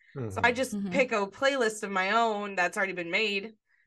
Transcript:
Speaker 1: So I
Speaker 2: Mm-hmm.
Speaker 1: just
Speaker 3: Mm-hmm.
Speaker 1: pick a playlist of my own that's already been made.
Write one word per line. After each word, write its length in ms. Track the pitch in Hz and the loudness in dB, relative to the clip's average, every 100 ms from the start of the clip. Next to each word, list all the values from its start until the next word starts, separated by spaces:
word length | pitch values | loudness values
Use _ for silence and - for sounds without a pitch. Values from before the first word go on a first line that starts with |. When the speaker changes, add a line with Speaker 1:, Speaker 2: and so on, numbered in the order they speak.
| _ | _
Speaker 1:
So 60 | 139 | -8
I 0 | |
Speaker 2:
Mm-hmm. 340 | 110 95 240 | -6 2 2
Speaker 1:
just 200 | 240 254 208 | 2 -2 -4
Speaker 3:
Mm-hmm. 140 | 196 | 0
Speaker 1:
pick 220 | 269 254 | 2 2
a 140 | 214 196 | 0 -2
playlist 560 | - 269 277 220 214 | 0 2 2 0 -2
of 80 | 196 | -4
my 200 | 190 190 | 0 2
own 420 | 226 226 208 202 190 | 2 2 0 -2 -2
that's 200 | 175 208 | 0 0
already 160 | 190 | -2
been 180 | 180 170 | -4 -2
made. 440 | 190 214 196 220 - _ _ | 0 0 -2 -6 -12 _ _